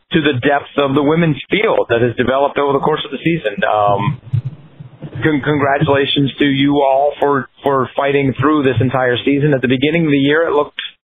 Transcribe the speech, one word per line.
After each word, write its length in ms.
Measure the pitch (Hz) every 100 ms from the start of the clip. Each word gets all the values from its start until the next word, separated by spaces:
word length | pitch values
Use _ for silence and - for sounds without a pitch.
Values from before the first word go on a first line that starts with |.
| _
to 120 | 160
the 180 | 147 131
depth 320 | 135 143 143 -
of 160 | 143
the 80 | 139
women's 340 | 143 160 170 135 -
field 360 | 185 220 117 101
that 100 | 117
has 160 | 120 117
developed 400 | 123 131 143 139
over 160 | 143
the 60 | 139
course 240 | 151 151
of 60 | -
the 80 | 135
season. 400 | 165 165 107 101
Um, 580 | - 107 104 101 104 - - - - - - - - - - -
con-, 200 | 156 151
congratulations 880 | 139 151 139 143 156 139 139 - 139 -
to 80 | 143
you 340 | 135 139 143
all 320 | 135 135 143 143
for, 300 | 147 139 123 _
for 280 | 139 135 120
fighting 380 | - 139 139 139 120
through 220 | 139 151
this 180 | 135 120
entire 380 | 123 131 127 120
season. 300 | 131 139 147
At 80 | 135
the 80 | 123
beginning 380 | 131 143 165 160
of 40 |
the 80 | 143
year, 300 | 139 151 165
it 40 |
looked, 260 | 143 147 - - -